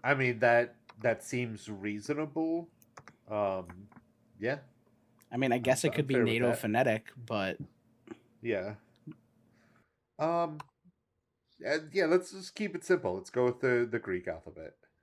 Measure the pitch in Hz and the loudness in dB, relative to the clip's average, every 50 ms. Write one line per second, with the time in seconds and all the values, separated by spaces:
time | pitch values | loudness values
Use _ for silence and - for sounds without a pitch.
0 | - 127 143 131 131 123 120 107 123 117 120 120 123 - - _ _ - - 110 | 0 0 2 2 2 0 2 4 6 6 6 6 4 2 -4 _ _ -20 -16 -2
1 | 110 120 113 - - - 135 123 123 113 107 101 - 107 104 95 98 104 104 104 | 0 0 0 0 -4 -6 -4 -4 -4 -4 -8 -12 -12 -12 -12 -6 -6 -6 -6 -6
2 | 104 - 147 147 156 147 139 165 160 160 165 170 170 - _ _ - _ _ - | -4 -4 -4 -4 -4 -4 -2 -2 -2 0 -2 -4 -4 -8 _ _ -20 _ _ -20
3 | - - - _ _ - 107 104 104 98 95 92 87 85 90 92 101 - - - | -20 -20 -20 _ _ -6 -2 0 0 2 0 -2 -6 -10 -16 -18 -20 -20 -20 -20
4 | _ _ _ _ _ _ _ 95 104 123 143 139 - - _ _ _ _ _ _ | _ _ _ _ _ _ _ -6 -4 -4 -4 -4 -8 -20 _ _ _ _ _ _
5 | _ _ _ _ - _ - 127 135 127 120 127 117 127 131 - - 147 - 151 | _ _ _ _ -20 _ -4 -2 0 2 2 2 2 2 2 2 2 0 0 0
6 | 143 131 131 123 113 113 113 117 123 120 117 - - 107 107 120 117 120 110 110 | 0 2 2 2 4 4 2 2 2 2 2 0 0 0 2 4 4 4 2 0
7 | - - - 131 117 - 117 104 95 95 - - - - _ _ _ _ _ _ | -2 -10 -18 -18 -10 -6 -4 -2 -2 -2 -4 -6 -10 -14 _ _ _ _ _ _
8 | _ - - _ _ _ _ _ 117 117 107 95 92 104 107 101 _ _ _ _ | _ -18 -18 _ _ _ _ _ -4 -2 -2 -2 -2 -4 -8 -12 _ _ _ _
9 | _ 156 - _ _ _ _ _ _ _ _ _ _ _ _ _ _ _ _ _ | _ -18 -18 _ _ _ _ _ _ _ _ _ _ _ _ _ _ _ _ _
10 | _ _ _ - 151 165 170 170 170 156 151 151 - _ _ _ _ 180 _ _ | _ _ _ -2 0 0 2 0 0 -2 -4 -10 -16 _ _ _ _ -20 _ _
11 | _ _ _ _ _ _ _ _ _ _ _ _ - 117 151 160 156 151 - 196 | _ _ _ _ _ _ _ _ _ _ _ _ -4 -2 -2 -2 -4 -2 0 2
12 | 175 156 175 185 180 - 196 190 180 - - - 208 185 175 170 - - 180 151 | 4 6 4 4 4 0 -14 -14 -14 -14 -6 -4 -4 -4 -4 -6 2 2 2 4
13 | 123 92 90 95 - - - 123 123 123 123 - 135 127 123 120 120 113 120 113 | 4 -2 -4 -4 -8 -4 0 2 2 2 2 2 2 2 4 4 2 2 -2 -4
14 | - 101 92 90 90 87 78 80 - 80 - 80 80 - _ _ _ _ _ _ | -2 -2 -4 -4 -4 -6 -8 -8 -10 -16 -16 -16 -16 -16 _ _ _ _ _ _